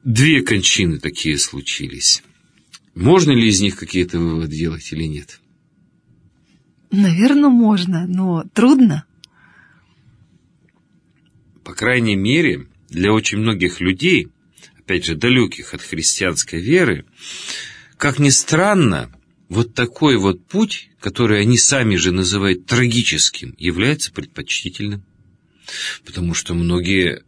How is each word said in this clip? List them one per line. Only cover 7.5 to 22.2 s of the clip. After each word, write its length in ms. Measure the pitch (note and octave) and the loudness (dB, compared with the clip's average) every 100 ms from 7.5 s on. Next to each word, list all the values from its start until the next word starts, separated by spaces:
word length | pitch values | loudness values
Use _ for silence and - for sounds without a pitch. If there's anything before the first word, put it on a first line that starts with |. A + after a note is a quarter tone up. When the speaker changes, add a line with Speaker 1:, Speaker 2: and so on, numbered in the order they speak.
| B3 A3 G#3 F3 E3+ F3+ | 6 4 2 0 -2 -2
Speaker 2:
но 380 | F3+ F#3+ E3+ - | -2 0 -2 -4
трудно. 520 | - A#3+ C#4 A#3+ D3+ - _ _ _ _ _ _ _ _ _ _ _ _ _ _ _ _ _ _ _ _ _ _ _ _ _ | 2 4 6 6 2 -6 _ _ _ _ _ _ _ _ _ _ _ _ _ _ _ _ _ _ _ _ _ _ _ _ _
Speaker 1:
По 100 | - | -16
крайней 420 | - A2 B2+ A2+ G2 | -4 0 2 2 0
мере, 520 | G2 D3 D#3 D2+ C2 _ _ | 2 2 0 -2 -10 _ _
для 220 | E2 F#2+ | -2 2
очень 280 | A2 A2 G#2 | 2 0 -2
многих 420 | A2 G#2 F2 - | -2 0 -2 -2
людей, 480 | F2+ F#2 E3+ E3 - _ _ _ - _ | -2 0 0 0 -2 _ _ _ -20 _
опять 260 | - F2+ E2 | -4 -4 -2
же, 100 | D#2+ | -2
далёких 580 | A#2 B2+ A2 - - | 2 2 2 -4 -14
от 80 | D2+ | -16
христианской 800 | - D#2+ D2+ - F#2 D#2 - E2 | -10 -6 -4 -2 -2 -4 -6 -6
веры, 440 | F#2+ F3 D#3 D2+ - _ - - - - - - - _ | 0 2 2 -2 -8 _ -18 -16 -14 -14 -14 -20 -20 _
как 220 | C#3+ C3+ | -4 0
ни 100 | C#3+ | 2
странно, 840 | B2+ - D#3 G3 G3+ C3 D#2 A#1 - _ _ _ | 2 0 0 2 4 2 0 -6 -16 _ _ _
вот 240 | F#2+ A#2 | -2 -2
такой 440 | - A#2+ - D#3 A#2 | -2 -4 0 2 2
вот 280 | G2 F2+ _ | 2 -2 _
путь, 420 | F#3+ A3 - - _ | -2 -2 -2 -14 _
который 420 | G2+ - A#2 G#2 | -10 -2 2 2
они 160 | G#2+ A#2+ | 4 4
сами 380 | - C#3 A2+ F#2 | 2 2 2 2
же 160 | E2+ | 0
называют 540 | F2+ | 0